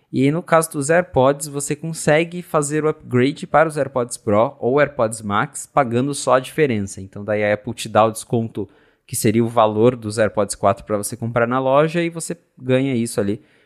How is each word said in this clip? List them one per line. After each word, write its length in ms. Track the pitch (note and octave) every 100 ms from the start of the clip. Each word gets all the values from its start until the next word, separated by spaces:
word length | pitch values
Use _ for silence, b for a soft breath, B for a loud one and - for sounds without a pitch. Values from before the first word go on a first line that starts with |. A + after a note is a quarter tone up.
| b
E 180 | C3 C3+
no 140 | D#3+
caso 300 | E3+ E3 D#3+
dos 160 | D3+ C#3
AirPods, 580 | E3 F3 C3+ C3 D3 D#3
você 260 | C#3+ C#3
consegue 680 | D3 D#3+ D#3+ - D3+ E3+ F3
fazer 420 | - D#3 C#3+ D3+
o 60 | D3+
upgrade 580 | D3+ A#2+ B2 C3 E3 F3+
para 220 | D3 D#3+
os 80 | D3+
AirPods 400 | C3+ C3 A#2+ -
Pro 400 | - G2+ C3 -
ou 220 | A#2 C#3
AirPods 400 | C#3 - A2+ A2+
Max, 440 | G#2+ G2+ B2 - -
pagando 480 | - B2+ A#2 C#3
só 200 | C#3 -
a 60 | B2+
diferença. 580 | C3+ - D3 A2 G2 -
Então 240 | G2 G#2
daí 220 | G#2 G#2+ G#2
a 80 |
Apple 200 | G#2 -
te 140 | A2 A#2
dá 160 | G#2+
o 80 | A2+
desconto, 560 | G#2+ - A#2+ A2+ - G2 b b b _
que 80 | -
seria 260 | A2+ A2
o 60 | A2+
valor 480 | A#2 A2 G#2+ A#2+ B2
dos 220 | G#2+ G#2+
AirPods 380 | G#2 G#2+ G2+ -
quatro 280 | G2+ G2+
pra 140 | - G#2
você 180 | G2+ A2+
comprar 320 | A#2 A#2 A#2
na 120 | B2+
loja, 440 | C3 C3+ D#3+ E3+
e 60 | E3+
você 280 | E3 - E3+ _ _
ganha 340 | B2+ C3 C3+
isso 280 | B2 A#2 -
ali 200 | G2+ G#2 b b